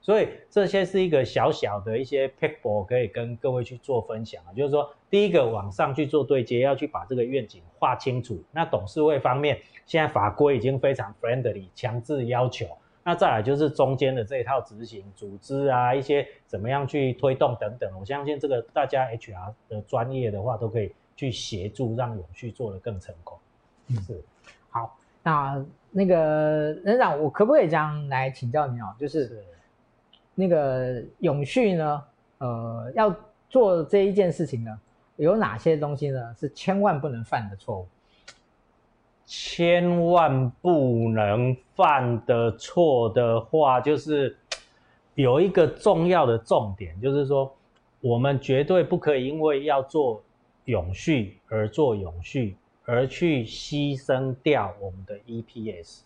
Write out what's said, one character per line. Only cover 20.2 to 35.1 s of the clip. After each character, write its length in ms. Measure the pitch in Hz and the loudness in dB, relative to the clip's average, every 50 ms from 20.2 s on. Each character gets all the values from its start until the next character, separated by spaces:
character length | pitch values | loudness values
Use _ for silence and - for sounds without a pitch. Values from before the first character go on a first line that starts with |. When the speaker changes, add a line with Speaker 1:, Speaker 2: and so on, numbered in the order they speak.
| 127 110 | -4 -4
Speaker 1:
的 80 | 101 101 98 | -4 -4 -4
话， 160 | 123 123 104 | -4 -4 -4
都 100 | 120 110 | -4 -4
可 140 | 104 117 104 | -2 -2 -4
以 100 | 90 - _ _ _ _ | -4 -8 _ _ _ _
去 140 | - 143 135 | -8 -6 -6
协 360 | 110 - - - - 98 87 | -6 -6 -10 -10 -8 -8 -8
助， 300 | 104 104 - 131 113 113 | -8 -6 -6 -6 -4 -4
让 180 | 117 127 120 113 | -4 -6 -6 -6
永 80 | 104 87 - 90 | -10 -12 -14 -18
续 180 | - - 117 104 | -14 -14 -14 -10
做 180 | _ - 107 | _ -8 -8
得 80 | 95 92 | -8 -10
更 220 | _ 120 104 92 | _ -10 -10 -10
成 140 | - - 87 82 85 | -12 -16 -20 -18 -20
功。 140 | - - - _ _ _ _ _ _ _ _ _ _ | -20 -20 -20 _ _ _ _ _ _ _ _ _ _
Speaker 2:
嗯。 80 | 123 110 95 | -6 -6 -6
Speaker 1:
是。 200 | 87 110 80 73 _ _ _ _ - - _ _ _ | -10 -14 -14 -14 _ _ _ _ -20 -20 _ _ _
Speaker 2:
好， 300 | - 120 113 - - _ _ _ _ _ _ | -8 -8 -8 -8 -14 _ _ _ _ _ _
那， 420 | 170 160 147 139 139 143 139 135 139 - _ _ _ | 0 0 0 0 -2 -4 -6 -8 -10 -14 _ _ _
那 140 | - 190 196 | -2 0 4
个 720 | 185 180 165 160 156 151 156 151 151 156 151 151 151 156 - - | 4 6 4 4 4 4 2 2 2 2 2 0 -2 -4 -4 0
任 140 | 196 220 254 | 0 2 4
长， 200 | 247 190 156 143 | 4 2 2 0
我 120 | 156 147 | 0 -2
可 160 | - - 208 | 2 2 4
不 60 | 220 294 | 6 6
可 100 | 311 220 | 6 6
以 80 | 165 | 4
这 40 | 156 | 2
样 320 | 156 156 151 151 151 147 139 | 0 0 0 -4 -6 -6 -4
来 220 | 135 131 131 135 | -2 -2 -2 -2
请 220 | 131 - - 120 120 | -4 -6 -6 -2 0
教 140 | 151 147 | 0 0
您 160 | 139 123 120 113 | 0 -4 -6 -8
哦？ 120 | - 107 113 | -10 -10 -8
就 100 | 143 143 | -8 -4
是 160 | - 160 139 | -2 -2 -2
Speaker 1:
是。 180 | 120 120 107 98 90 85 _ _ _ _ _ _ _ _ _ _ _ _ _ _ _ _ | -2 -6 -16 -20 -20 -20 _ _ _ _ _ _ _ _ _ _ _ _ _ _ _ _
Speaker 2:
那 120 | - 190 185 | -2 2 2
个 520 | 170 156 143 135 131 127 127 127 127 120 107 - - _ | 4 2 2 0 0 -2 -2 -4 -4 -6 -8 -12 -12 _
永 240 | - 165 139 143 143 | 0 0 0 0 -2
续 300 | 135 - 254 247 208 185 | 0 2 2 2 4 2
呢， 280 | 165 156 151 147 143 139 _ _ _ _ _ _ _ | 2 0 -2 -2 -4 -6 _ _ _ _ _ _ _
呃， 520 | 139 123 120 117 117 117 113 117 113 117 - | -6 -6 -6 -6 -6 -8 -8 -8 -10 -6 0
要 180 | - 220 214 175 - - - _ _ _ _ | 2 2 2 2 -2 -10 -20 _ _ _ _
做 360 | - 262 240 196 185 170 156 | 4 4 6 6 4 2 0
这 200 | - - 202 196 | 2 2 4 4
一 80 | 202 190 | 4 4
件 200 | 202 196 175 156 | 4 2 2 2
事 120 | - 170 | -2 -4
情 200 | 139 - 120 113 | -4 -4 -6 -6
呢， 160 | 113 107 107 _ _ _ _ _ _ | -8 -10 -14 _ _ _ _ _ _